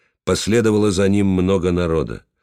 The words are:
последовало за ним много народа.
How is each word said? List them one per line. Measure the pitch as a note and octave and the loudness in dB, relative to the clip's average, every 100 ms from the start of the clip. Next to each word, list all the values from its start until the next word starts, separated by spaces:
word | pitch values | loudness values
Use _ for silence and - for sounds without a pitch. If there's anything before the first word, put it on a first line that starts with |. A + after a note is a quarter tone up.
| _ _ | _ _
последовало | - F2+ F#2+ A#2 A2 G#2 G#2+ | -4 -4 0 0 2 2 0
за | F2+ G2 | 0 0
ним | G2+ G2 | 2 2
много | F#2 F#2 G2 F2+ | 0 0 0 0
народа. | F2 E2+ D#2+ A1+ G#1 - _ | -2 -2 -2 -4 -10 -18 _